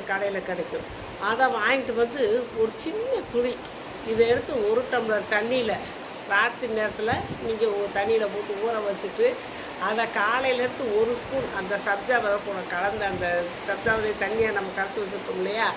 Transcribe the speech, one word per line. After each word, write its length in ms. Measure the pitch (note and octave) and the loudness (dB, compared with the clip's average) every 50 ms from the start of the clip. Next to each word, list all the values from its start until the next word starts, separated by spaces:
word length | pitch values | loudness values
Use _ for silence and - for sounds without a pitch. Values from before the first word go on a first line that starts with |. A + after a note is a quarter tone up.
| - - | -2 -2
கடையில 360 | G3 G3 G3+ G3+ G3 F#3 F3+ | -2 0 0 0 -2 -2 -4
கிடைக்கும். 440 | - F3+ F3 D#3+ - - - - - - - - - - - | -4 -4 -4 -4 -4 -4 -6 -6 -8 -10 -12 -12 -12 -8 -4
அதை 260 | G3 G3+ A3+ A#3 C4 B3+ | -2 0 4 4 4 4
வாங்கிட்டு 480 | A#3+ A3 G#3 A3+ B3+ C4+ A#3+ A#3 A3+ | 4 2 2 2 2 2 2 0 2
வந்து 500 | A3+ A#3 A#3 B3 C#4+ B3+ G3+ G#3+ B3+ A#3+ A3+ - A3+ | 2 2 2 2 2 2 4 4 2 0 -2 0 0
ஒரு 120 | A3 A3 - | 0 0 0
சின்ன 460 | - - D#4+ G4+ G#4+ A4+ C5 C5 G4+ - - | -4 -6 -4 -4 -2 -2 0 0 -2 -2 0
துளி 260 | - A#3 A#3+ B3+ A3 - - - - - - - - - - A3+ | 0 0 0 0 -2 -4 -8 -12 -12 -12 -12 -12 -12 -10 -4 -2
இதை 200 | A3+ A3 A#3 A3+ | 4 4 6 6
எடுத்து 440 | A#3+ C#4 C4+ - D4+ B3 G#3 G#3 | 6 2 2 0 0 0 2 4
ஒரு 120 | A3 A#3+ B3+ B3+ | 2 2 2 2
டம்ளர் 400 | C4 A#3+ A3+ A3 G#3+ G#3 F#3 F3+ | 0 0 2 2 0 0 0 2
தண்ணியில 420 | G#3+ G#3 G#3+ A#3 B3+ B3+ A#3 G#3+ F#3 E3 - - - - - - - - - - | 2 2 2 2 2 2 2 0 -2 -2 -4 -8 -10 -10 -12 -12 -12 -12 -4 0
ராத்திரி 440 | G3 G3+ A3 A#3+ A#3 - C4 A3+ A3 | 2 4 4 2 0 -2 -4 -2 0
நேரத்துல 380 | G#3+ G#3+ G#3 G3+ - G#3+ A3+ C4 D#4+ - - - - - | 0 0 0 -2 -2 0 0 0 0 -2 -6 -6 -6 -4
நீங்க 200 | A3+ A3+ G#3 A3+ | -4 0 2 2
ஒரு 220 | A3 G3+ G3+ G3+ G3 - | 2 2 0 -2 -2 0
தண்ணியில 320 | G3 G3+ G#3+ A3+ A3 G#3+ G3 F#3+ | 0 2 4 4 4 4 2 -2
போட்டு 200 | G#3 G3+ G3+ G#3 G3 G#3+ | -4 -4 -4 -4 -2 0
ஊற 120 | A#3 A#3 A3 | 0 0 0
வச்சுட்டு, 520 | G#3 G3+ G3+ - - F#3+ - G#3+ A3+ B3 B3 - - - - - - - - - F3+ | 0 -2 -2 -2 -4 -6 0 2 4 4 2 0 -6 -10 -10 -10 -10 -10 -8 -4 -2
அதை 220 | G3 G#3+ A3+ A3+ A3 - | 0 0 0 0 0 0
காலையில 500 | A3 G3+ G#3+ A#3 B3+ C4+ C4 B3 A#3+ B3 | 2 2 2 2 2 4 2 2 2 2
எடுத்து 380 | B3 B3 - C4+ A3+ G3+ G#3+ | 0 -2 -2 -2 0 4 4
ஒரு 140 | A3+ A#3 A#3+ | 4 2 2
ஸ்பூன் 320 | - - - C4+ C4+ A#3+ - - G3 | -2 -4 -2 -2 -2 -2 -2 -4 -4
அந்த 180 | F#3 F#3 G3+ | -2 -2 -2
சப்ஜா 400 | G3 - G#3+ G3+ G3+ G3 A3+ B3+ A#3 | -2 0 0 0 0 2 2 2 4
விதை 160 | A3 G#3 G3+ G3+ G3+ | 4 2 0 0 0
கூட 140 | G#3 G3 F#3 E3+ - | -4 -4 -4 -4 -4
கலந்து, 360 | F#3 F3 F#3 G#3 G#3+ G#3+ G#3 | -2 0 0 0 0 0 -2
அந்த 380 | G3 F#3 F#3 F3+ F3 F3 F3 F3 F3 - - - - | -2 0 0 0 2 2 0 0 -2 -6 -8 -4 -4
சப்ஜா 280 | G3 G3 - A3+ A3 | -4 -2 2 2 2
விதை 160 | A3 G#3+ G#3+ G#3 - | 2 2 0 0 0
தண்ணியை 320 | G#3 G3 G#3+ A3+ A3+ A3 | 0 0 2 2 2 2
நம்ம 180 | G#3 G3+ G3 F#3 F#3 G3 | 2 0 -2 -2 -2 -2
கரைச்சி 220 | G3 G3 - A3+ | -2 -2 -2 -4
வச்சிருக்கோம் 360 | G3+ F#3 G3 F#3+ - - - | -4 -4 -4 -6 -6 -4 -4
இல்லையா 360 | F#3 F#3 G3 G#3 A3+ A3 F#3+ E3+ | -2 -2 -2 0 0 0 0 0